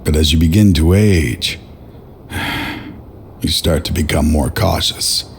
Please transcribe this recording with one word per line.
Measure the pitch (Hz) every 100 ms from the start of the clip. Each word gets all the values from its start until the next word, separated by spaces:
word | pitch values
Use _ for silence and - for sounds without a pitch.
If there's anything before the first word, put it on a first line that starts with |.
But | -
as | 76 78
you | 80
begin | 82 85 104
to | 82 78
age, | 95 107 92 71 53 - - - - - - - - -
<sighs> | - - 294 - - - - - - - -
you | -
start | - - 76
to | -
become | - 76 69 73
more | 78 65
cautious. | - 87 82 - - - - -